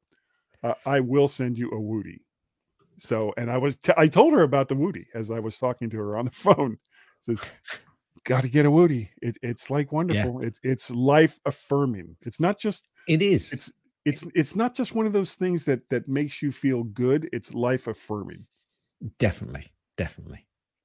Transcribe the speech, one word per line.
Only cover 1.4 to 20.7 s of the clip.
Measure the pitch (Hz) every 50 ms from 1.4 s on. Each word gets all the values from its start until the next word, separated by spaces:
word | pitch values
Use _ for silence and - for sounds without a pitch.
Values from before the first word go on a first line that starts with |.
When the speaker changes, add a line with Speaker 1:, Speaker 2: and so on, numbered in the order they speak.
| 131 123 120
Speaker 1:
you | 113 123 123
a | - 110
Woody. | 110 107 110 110 98 95 - - _ _ _ _ _ _ _ _ _ _ _ _ _ _ _ -
So, | - - 120 110 110 107 -
and | - 123 117
I | 120 127
was, | 127 143 131
t-, | - - - 175
I | - 160 160
told | - 175 247 330 302
her | 254 170
about | 139 127 139 135 -
the | 135
Woody | 135 143 196 190 113 113 - -
as | 117 110 104
I | 113 117
was | 107 113 107
talking | - - 123 123 - 120 113
to | 107 110
her | 104 104 104
on | 110 123
the | 127
<laughs> | -
phone. | - - 185 196 151 147 127 107 - _ _ _ _ _ _ _ _ _
So, | - 117 104 - - - _ _ - - - _ _ _ _ _ _ _ _ -
"Gotta | - 123 131 131 127
get | 117 151 147
a | 147
Woody." | 143 160 175 170 147 123 107 95 _ _ -
It, | 117 110 - -
it's, | 117 117 - - -
like, | 135 147 147 139
Speaker 2:
Yeah. | 151
Speaker 1:
wonderful. | 151 170 180 156 104 104 123 120 127
It's, | 123 117 107 - -
it's | 127 131 123 - -
life | 127 120 127 135 143 151 160 160 - - -
affirming. | 143 139 - - - 143 143 143 131 117 98 85 82 82 - -
It's | 120 110 -
not | 156 180 202 -
just, | - 214 196 - - _ _ _ _
Speaker 2:
It | - 160 160 190
is. | 202 190 135 - - -
Speaker 1:
it's, | - - - - _ _ _ _ _ -
it's, | 147 139 147 - 175 -
it's | 170 156 - -
not | 190 226 247 247
just | - 254 - -
one | 226 220
of | 214 202
those | 202 190 - -
things | - 185 185 175 170 -
that, | - 135 120 - -
that | - 120 113 -
makes | 135 143 147 147 - - -
you | 143 127
feel | - - 139 131 120 120
good. | 113 101 - 123 123 135 156 156 - -
It's | 120 - - -
life | 117 117 123 131 127 -
affirming. | - 107 - - - 107 104 98 - 85 87 - _ _ _ _ _ _ _ _ _ _ - - - - -
Speaker 2:
Definitely. | - 101 87 - - - 64 71 - - _ _ _ _ _
Definitely. | - 87 78 - - - - - - - _ _ _ _ _